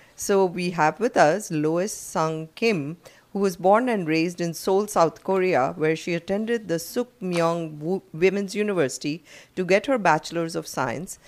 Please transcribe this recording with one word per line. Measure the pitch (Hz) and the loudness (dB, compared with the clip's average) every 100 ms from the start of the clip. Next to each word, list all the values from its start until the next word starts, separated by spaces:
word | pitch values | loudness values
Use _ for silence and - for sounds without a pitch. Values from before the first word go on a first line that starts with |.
| - | -20
So | - - 196 | -10 0 2
we | 185 165 175 | 2 0 -4
have | 165 156 160 | 2 2 2
with | 233 - | 0 4
us | 151 185 - | 4 4 -2
Lois | 156 156 170 202 | -2 0 0 -2
Sung | - - 185 160 160 160 | -6 -8 -2 -2 -2 -8
Kim, | - 226 185 139 170 - - _ | -2 0 2 -2 -8 -16 -20 _
who | 196 | -2
was | 196 170 | -2 2
born | 180 208 254 | 4 4 4
and | 214 156 | 0 2
raised | 160 175 175 | 2 0 -2
in | 170 | -4
Seoul, | 156 - 190 208 | -4 0 2 2
South | 196 165 - | 2 2 2
Korea, | - 190 185 143 135 175 | -2 0 2 2 2 0
where | 156 160 | -2 -2
she | - | -2
attended | 170 165 202 220 233 208 | -6 -4 -4 -2 -4 -2
the | 165 | -4
Sukmyong | - 247 240 - 185 170 165 170 160 151 | -4 -6 -6 -6 -4 0 0 0 -4 -8
Wo-, | 156 185 - | -4 -4 -6
Women's | 156 185 196 196 | 0 2 2 -4
University | 190 208 185 131 - 151 160 - - - - | -4 -2 0 0 -2 -6 -6 -10 -20 -14 -6
to | |
get | 180 196 208 | 2 2 2
her | 262 | 0
Bachelor's | 180 156 - 165 165 165 | 2 2 0 -6 -4 -6
of | 156 | -8
Science | - 131 120 185 - | -6 -4 -4 -8 -14